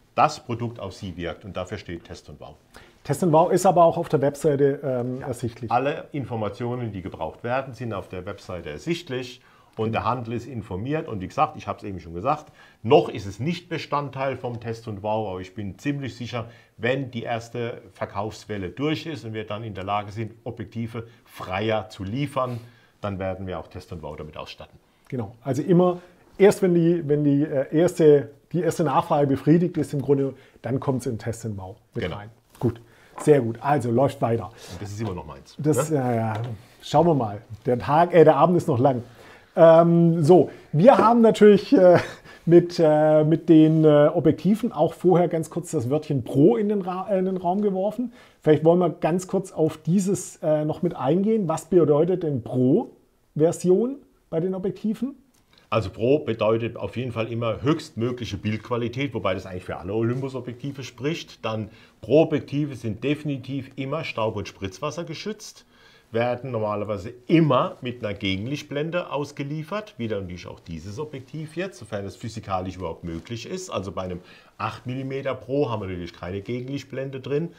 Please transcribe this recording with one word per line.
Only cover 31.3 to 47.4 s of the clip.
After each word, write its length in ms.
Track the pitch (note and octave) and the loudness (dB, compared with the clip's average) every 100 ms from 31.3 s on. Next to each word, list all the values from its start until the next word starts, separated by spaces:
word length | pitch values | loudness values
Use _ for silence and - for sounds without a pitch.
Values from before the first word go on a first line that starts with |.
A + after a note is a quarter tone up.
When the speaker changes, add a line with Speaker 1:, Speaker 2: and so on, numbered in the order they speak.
| A2+ A2+ | -8 -8
Speaker 2:
und 120 | G2 | -10
Bau 180 | F#2 - _ | -12 -16 _
mit 120 | - F#2 | -8 -8
Speaker 1:
Genau. 100 | G2+ | -8
Speaker 2:
rein. 160 | A2 - _ - | -14 -20 _ -4
Gut, 220 | A#2 - - _ _ - | -4 -4 -12 _ _ -2
sehr 220 | D#3 C#3+ | 2 2
gut, 160 | A2+ A2+ | 2 -4
also 300 | C#3+ D3 A#2 | -2 -2 0
läuft 300 | A#2 C#3 - | 0 0 0
weiter. 260 | A#2+ A#2 F#2 | -2 -2 -6
Speaker 1:
Und 340 | - - F2+ | -16 -18 -14
das 80 | G2 | -12
ist 100 | G#2 | -8
immer 120 | A2 | -8
noch 140 | F2 D2+ | -8 -12
meins, 280 | C2+ - - | -16 -18 -6
Speaker 2:
Das, 320 | D3 C3 D3+ | -2 0 0
Speaker 1:
ne? 60 | D3 | -2
Speaker 2:
ja, 160 | B2 | 0
ja. 200 | A2+ A2+ A2 A#2+ G#2+ - _ | -2 -2 -4 -6 -10 -16 _
Schauen 240 | - D3 E3+ | 0 2 4
wir 80 | |
mal, 280 | C#3+ A2 G#2 - A2 C3+ | 2 -2 -8 -14 -8 -2
der 100 | A#2+ | -2
Tag, 360 | G2+ D3+ F3 F3 | 2 2 6 8
äh, 80 | |
der 140 | D3+ C3+ | 8 8
Abend 200 | E3+ E3+ | 6 4
ist 100 | - | 0
noch 120 | B2 | 2
lang. 240 | C#3 B2 A2+ - - - _ F#3+ | 2 0 -6 -16 -20 -20 _ 8
Ähm, 680 | E3 E3 E3+ E3+ E3+ E3+ | 10 10 8 6 6 6
so, 260 | D3+ F3+ - - - | 8 8 6 -2 -4
wir 260 | C#3+ A#3 G#3 | 6 8 8
haben 240 | G#3+ A#3+ | 6 6
natürlich, 500 | A3+ - G#3+ G3+ - | 6 8 8 8 6
äh, 280 | C4+ F3+ E3+ - - - - D#3+ | 6 8 8 4 -10 -20 -6 6
mit, 320 | F3 F3 - | 6 6 4
äh, 440 | D#3 D3+ D#3 D#3 | 4 6 6 6
mit 240 | D#3 D#3+ - | 4 2 6
den, 380 | D#3+ D#3 D#3+ D#3 | 8 8 6 6
äh, 220 | D3 D3 | 8 6
Objektiven 580 | E3 D3+ - F3+ G#3+ A#3 | 4 2 2 2 0 0
auch 220 | - D#3+ | 0 -2
vorher 340 | - F3 E3+ F3 | 2 2 4 2
ganz 220 | E3 D#3 | -2 -6
kurz 200 | F3 E3+ | -8 -6
das 180 | D#3 A#2+ | -4 -2
Wörtchen 320 | D3+ - C#3 | -2 -2 -4
Pro 340 | - C3+ E3+ A#3 | -2 4 6 4
in 120 | G#3 | 0
den 120 | G#3 | -2
Ra-, 260 | F3+ F3+ - | -4 -6 -2
äh, 100 | F#3+ | -2
in 60 | F#3 | 0
den 120 | |
Raum 240 | F#3 | -2